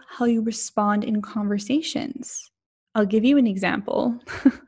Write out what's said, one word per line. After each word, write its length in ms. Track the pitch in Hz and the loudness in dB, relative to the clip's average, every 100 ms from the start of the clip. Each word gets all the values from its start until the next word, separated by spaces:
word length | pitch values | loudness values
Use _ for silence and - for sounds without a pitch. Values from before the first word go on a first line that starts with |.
| - | -12
how 160 | - 240 | -2 0
you 160 | 226 | 2
respond 640 | 220 220 - - 208 208 208 | 0 -4 -4 0 2 0 0
in 160 | 214 | -2
conversations. 1300 | 202 220 208 208 202 285 320 - - - - - - _ _ _ _ | -2 -4 -2 -2 0 -2 -2 -4 -6 -8 -12 -14 -14 _ _ _ _
I'll 120 | 220 202 | 0 2
give 180 | 220 | 4
you 140 | 240 285 | 4 6
an 100 | 233 | 4
example. 720 | 190 185 - 202 - 247 233 - - 262 - | 2 -2 -2 -2 -2 0 -2 -8 0 2 2